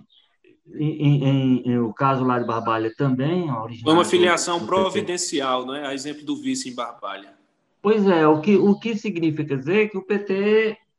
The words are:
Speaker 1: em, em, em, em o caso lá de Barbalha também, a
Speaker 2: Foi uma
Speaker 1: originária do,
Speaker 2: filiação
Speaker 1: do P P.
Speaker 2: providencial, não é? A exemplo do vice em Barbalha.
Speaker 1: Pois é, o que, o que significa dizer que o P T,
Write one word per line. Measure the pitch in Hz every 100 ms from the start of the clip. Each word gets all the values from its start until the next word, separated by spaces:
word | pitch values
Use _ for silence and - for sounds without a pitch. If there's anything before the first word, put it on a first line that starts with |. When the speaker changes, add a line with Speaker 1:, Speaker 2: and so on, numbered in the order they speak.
| _ _ _ _ _ _ -
Speaker 1:
em, | - 151
em, | 147 147 143
em, | 135 135 131 123
em | 123 120
o | 117
caso | - 139 131
lá | 127 123
de |
Barbalha | 113 113 113 113 113 -
também, | 139 127 143 180 160
a |
Speaker 2:
Foi |
uma | 117
Speaker 1:
originária | 113 110 120 165
do, |
Speaker 2:
filiação | 170 180 180 165 180 175
Speaker 1:
do | 165
P |
P. | 185
Speaker 2:
providencial, | 190 202 180 175 - 147 135 127
não | 127 143
é? | 143
A |
exemplo | 135 143 147
do | 147
vice | 139 131 131 131
em |
Barbalha. | 120 117 - 101 98 101 _ _ _ _ _
Speaker 1:
Pois | 202 220 196
é, | 165 156
o | 151
que, | 208 196
o | 202 202
que | 226 214
significa | 214 170 165 151 143 139
dizer | 135 214 208
que | 190
o |
P | 185 202
T, | 202 196 208 220 220 214 _